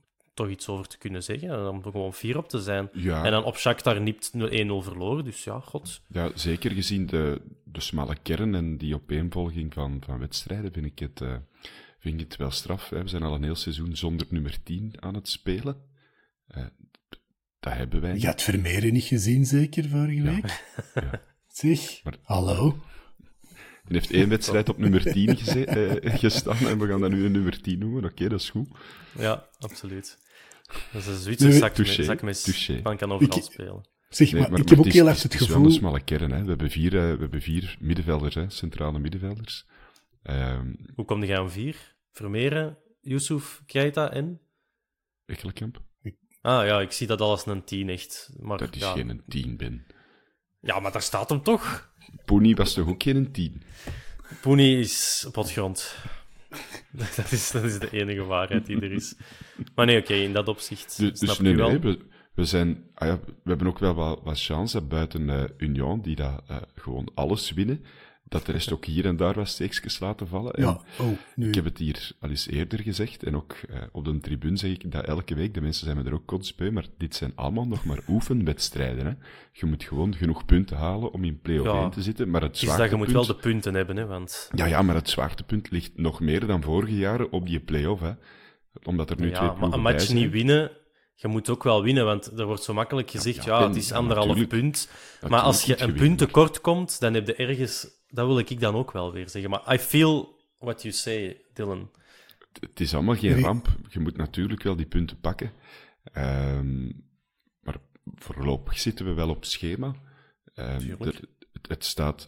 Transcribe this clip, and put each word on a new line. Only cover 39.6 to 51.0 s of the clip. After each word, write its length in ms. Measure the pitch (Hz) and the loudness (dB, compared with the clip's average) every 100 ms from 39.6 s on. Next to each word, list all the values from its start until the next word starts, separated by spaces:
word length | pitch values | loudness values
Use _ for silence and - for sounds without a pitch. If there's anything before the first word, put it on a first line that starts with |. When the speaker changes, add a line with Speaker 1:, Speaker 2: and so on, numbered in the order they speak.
| - - - _ _ _ | -16 -20 -20 _ _ _
Speaker 2:
Ehm, 500 | - 67 64 64 64 - - - | -6 -4 -2 -4 -6 -10 -12 -10
Speaker 1:
Hoe 100 | 107 | -4
kom 180 | 104 | -2
jij 140 | 101 98 | 0 0
aan 120 | 95 | -2
vier? 440 | 90 127 - - _ _ | -4 -8 -10 -16 _ _
Vermeeren, 640 | - 104 104 131 151 156 151 _ _ | -14 -6 -2 0 0 -4 -8 _ _
Yusuf, 600 | - 135 143 151 139 - - | -6 -4 -2 -4 -6 -16 -6
Keita 460 | 139 143 147 151 | 0 0 0 -2
en? 280 | 127 156 175 _ _ _ _ _ _ _ _ - | -2 -6 -8 _ _ _ _ _ _ _ _ -12
Speaker 2:
Ekkelenkamp. 560 | - - - 110 - - _ 107 - _ _ | -10 -10 -8 -10 -10 -16 _ -16 -16 _ _
Speaker 1:
Ah 240 | 120 127 104 | 0 4 4
ja, 160 | 104 | 2
ik 100 | 98 | 2
zie 160 | - 110 | -4 -2
dat 140 | 110 | 2
al 80 | 104 | 2
als 160 | 104 - | 2 -2
een 180 | 98 | -6
tien 260 | - 98 95 | -6 -4 -4
echt. 400 | 90 - - - 135 | -6 -8 -16 -16 -14
Maar 180 | 107 101 | -8 -6
Speaker 2:
Dat 180 | - - | -6 -6
is 60 | |
Speaker 1:
ja. 100 | 98 | -4
Speaker 2:
geen 280 | 90 58 58 - | -4 -4 -8 -8
tien, 300 | 71 62 55 | -6 -6 -6
Ben. 280 | - 60 - - _ _ _ _ _ _ | -8 -10 -14 -20 _ _ _ _ _ _
Speaker 1:
Ja, 200 | - 95 | -4 -2
maar 120 | 104 | -2
daar 100 | 98 | -4